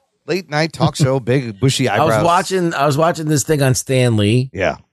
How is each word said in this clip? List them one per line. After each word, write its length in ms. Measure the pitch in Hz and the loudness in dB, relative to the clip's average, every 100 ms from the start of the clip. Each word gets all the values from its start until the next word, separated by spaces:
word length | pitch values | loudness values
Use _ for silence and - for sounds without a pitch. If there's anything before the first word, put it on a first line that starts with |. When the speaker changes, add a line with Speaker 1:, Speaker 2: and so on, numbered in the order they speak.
| _ _ - | _ _ -6
Speaker 1:
late 220 | 180 160 | -6 -2
night 220 | 151 160 | -2 -2
talk 220 | - 160 - | -2 -4 0
show, 240 | 135 135 | 0 0
Speaker 2:
<laughs> 120 | 113 | 0
Speaker 1:
big 280 | 139 120 98 | -2 -2 -2
bushy 300 | 135 127 123 | 0 0 0
eyebrows. 220 | 101 156 | 2 2
Speaker 2:
I 60 | 110 | 2
was 80 | 170 | 2
watching, 480 | 175 185 190 170 160 | 0 0 -2 -2 0
I 100 | 147 | 0
was 120 | 143 | 2
watching 300 | 160 165 156 | 0 0 -2
this 160 | 151 | -2
thing 200 | - 151 | 0 0
on 100 | 135 | 2
Stan 420 | 127 - 131 123 107 | 0 -2 0 2 2
Lee. 340 | 104 120 131 | 2 2 -2
Speaker 1:
Yeah. 240 | 92 87 65 _ | -2 -4 -4 _